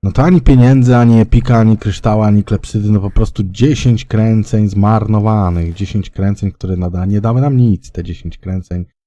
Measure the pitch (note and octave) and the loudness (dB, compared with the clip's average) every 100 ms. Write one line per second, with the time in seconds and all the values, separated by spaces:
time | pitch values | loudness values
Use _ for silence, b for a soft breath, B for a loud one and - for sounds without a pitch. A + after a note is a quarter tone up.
0 | G2 - D3 F3+ C3 C3 B2 C3+ B2 B2 | -4 0 2 4 4 6 6 4 4 4
1 | A#2+ A2+ A2 B2 B2 A#2 A2 A2 A2 F#2+ | 4 4 4 2 2 2 4 2 -2 -4
2 | B2 G#2+ G#2+ G#2 G2+ G#2 - A2 G#2 G#2 | -2 0 2 0 0 -4 -4 -6 0 -2
3 | G2 - A2 - F#2+ F#2 C3 D3+ B2+ A2+ | 0 -2 -2 -2 -6 -2 0 0 0 -2
4 | - A2+ A2 A2 G#2 A2 G#2+ G2 G#2 A2 | -2 -2 0 0 0 -2 -2 0 0 0
5 | G#2+ G#2+ G#2+ A2 F#2 F2 E2 E2+ G2 G#2+ | 0 0 0 0 0 -2 -4 -6 -6 -6
6 | F#2 - G2 G2+ G2+ - F#2 F#2 F2+ F2+ | -8 -4 -4 -2 -6 -8 -8 -6 -4 -4
7 | F#2 G#2 A2 A#2+ C#3 C3 A#2+ F#2+ - - | -4 -2 -2 -2 0 0 0 0 -6 -12
8 | F2 F2 E2 - F#2 F#2 F2+ F2+ F2 _ | -10 -10 -12 -14 -10 -10 -8 -10 -10 _